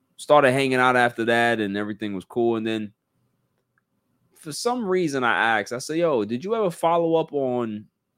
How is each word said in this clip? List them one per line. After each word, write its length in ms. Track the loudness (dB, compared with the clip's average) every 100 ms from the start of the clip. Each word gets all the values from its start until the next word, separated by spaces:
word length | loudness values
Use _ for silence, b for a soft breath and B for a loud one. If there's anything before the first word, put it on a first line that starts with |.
| _ -10
started 340 | 4 6 6
hanging 280 | 4 2 2
out 160 | 4 4
after 300 | 2 0 0
that 340 | 2 2 0
and 180 | -2 -4
everything 380 | -6 -6 -8 -8
was 100 | -8
cool. 300 | -2 0 0
And 100 | -2
then 260 | -4 -6 _ _ _ _ _ _ _ _ _ _ _ _ _ _
for 180 | _ -14
some 340 | -6 -4 -4 -2
reason 380 | -2 0 0
I 360 | 0 2 2 0
asked, 140 | -2
I 40 | -8
said, 200 | -6 -2
"Yo, 280 | 0 0 -2
did 180 | -4
you 120 | -4 -2
ever 160 | -2
follow 440 | 0 0 2 2 0
up 160 | 0
on, 520 | -2 -2 -2 -4 -8 -14 _ _